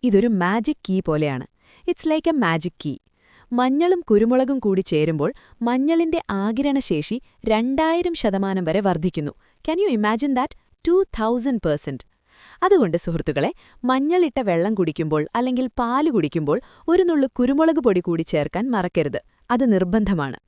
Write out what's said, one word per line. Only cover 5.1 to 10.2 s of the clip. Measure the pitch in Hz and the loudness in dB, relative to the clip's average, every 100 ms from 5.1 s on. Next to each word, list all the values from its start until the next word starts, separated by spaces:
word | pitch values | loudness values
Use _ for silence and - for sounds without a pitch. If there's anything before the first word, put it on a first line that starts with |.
| 156 151 269 - _ | 0 -2 -4 -18 _
മഞ്ഞളിന്റെ | 233 254 285 330 330 330 - | -2 0 0 2 0 -2 -4
ആഗിരണശേഷി | 196 202 226 285 277 - 160 147 240 _ _ - | -4 -2 -2 0 -2 -2 -4 -4 -8 _ _ -2
രണ്ടായിരം | 214 240 269 320 339 349 | 0 0 0 0 0 -2
ശതമാനം | 339 220 190 196 190 | -2 -2 -2 -2 -2
വരെ | 170 175 | 0 0
വർദ്ധിക്കുന്നു. | 196 170 175 - 147 - _ _ - | 0 0 -2 -4 -8 -10 _ _ -6
Can | 339 | -2
you | 403 | 0
imagine | 233 208 220 | 0 0 0